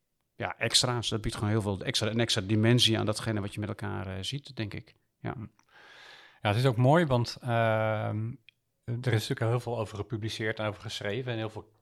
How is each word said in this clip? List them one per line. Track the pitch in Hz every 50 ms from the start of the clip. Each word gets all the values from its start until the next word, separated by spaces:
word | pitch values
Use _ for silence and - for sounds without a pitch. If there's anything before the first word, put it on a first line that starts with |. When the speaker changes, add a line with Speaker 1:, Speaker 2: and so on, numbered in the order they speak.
| _ _ _ _ _ _ _
Speaker 1:
ja, | - 104 92 90 -
extra's. | 110 113 - - - 123 123 120 107 -
Dat | 120 110
biedt | 104 120 -
gewoon | - - 104
heel | 107 113
veel | 98 104 98 90
extra, | - - - - 110 107
een | 110 117
extra | 117 110 - 113
dimensie | 95 95 110 107 107 113 120 123 - 120 113 104
aan | 104
datgene | 104 107 - - 113 110 104
wat | 95 104 -
je | -
met | 104 98
elkaar, | 98 - 107 101 98 98 98
eh, | 95 95 95
ziet, | 95 - - 143 - - 127
denk | - 110 101 -
ik. | 131 - - _ _ _ _ _ _
Ja. | - 113 - 127 107 - - _ _ _ _ - - - - - - - - - - - - _ -
Speaker 2:
Ja, | 107
het | 101 117
is | 127
ook | 139 117
mooi, | 110 123 131 147 175 175
want, | 147 131 120 117 - - -
ehm, | - 123 117 117 113 113 110 110 110 110 110 107 110 110 107 107 110 117 131 - _ - _ _ _ _ _ _ _
er | - 120 120 123 123
is | 110 - - -
natuurlijk | 135 -
heel | 117 110 120 123
veel | 120 120 117 113
over | 110 - -
gepubliceerd | 101 101 - 117 107 104 110 - - 113 110 110 -
en | 107
over | 107 98 -
geschreven | - 117 - - - 104 101 123 131 123
en | 117 113
heel | 110 107
veel | - 107 - - _ _